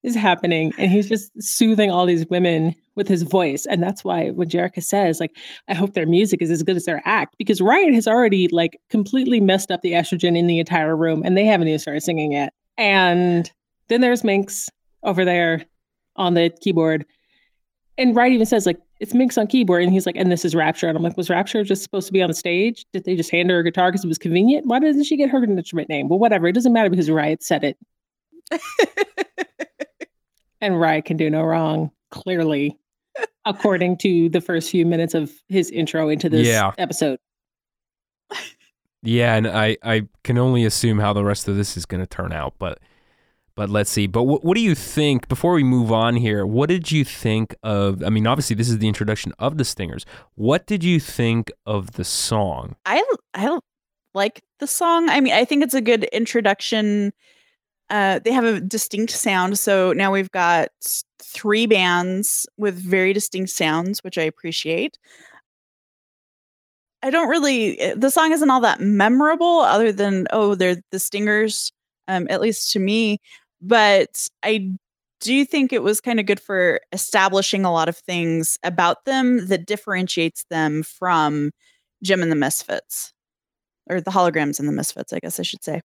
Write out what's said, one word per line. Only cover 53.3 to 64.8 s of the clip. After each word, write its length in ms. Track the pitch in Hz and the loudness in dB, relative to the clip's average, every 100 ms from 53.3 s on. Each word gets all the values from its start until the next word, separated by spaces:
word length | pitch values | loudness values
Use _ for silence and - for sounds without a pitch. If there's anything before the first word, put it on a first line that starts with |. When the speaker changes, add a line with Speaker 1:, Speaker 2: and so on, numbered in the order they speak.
Speaker 2:
I 240 | 185 220 320 _ _ _ _ _ | -6 -4 -4 _ _ _ _ _
like 280 | 190 202 - _ _ | -4 -4 -4 _ _
the 80 | 285 | -8
song. 400 | - 339 339 339 | -2 0 2 2
I 120 | 285 | 2
mean, 100 | 262 | 2
I 120 | 208 | 2
think 180 | 247 285 | 2 0
it's 100 | 285 | 0
a 60 | 269 | 0
good 240 | 226 226 | 2 0
introduction. 1080 | - 214 226 240 196 202 - 220 208 208 202 - _ _ _ _ _ _ _ | 0 -4 -2 0 0 -2 -2 -2 0 0 -2 -6 _ _ _ _ _ _ _
Uh, 300 | 208 196 185 | 0 2 2
they 120 | 226 | 0
have 100 | 262 | 2
a 160 | 233 202 | 2 0
distinct 520 | 185 220 - 208 226 | -4 -6 -6 -4 -4
sound. 440 | - 220 190 185 202 | -2 -2 0 0 -2
So 360 | - 196 185 | 0 2 2
now 180 | 170 196 | 2 0
we've 180 | 196 190 | 0 -2
got 400 | 185 175 170 - _ | -2 2 2 0 _
s-, 200 | - - - _ | -8 -8 -10 _
three 420 | - - 214 214 226 | -18 -8 -2 0 2
bands 800 | 202 180 175 180 185 202 - - - | 2 2 0 -2 -4 -4 -6 -8 -6
with 180 | 208 | -6
very 380 | 180 180 190 185 | -6 -4 0 0
distinct 360 | 196 - 190 185 | -2 -4 -8 -8
sounds, 520 | - 160 156 180 202 | -2 -2 0 -4 -8
which 140 | 190 180 | -8 -4
I 60 | |
appreciate. 760 | 156 - 165 165 160 170 | -6 -6 -10 -8 -6 -4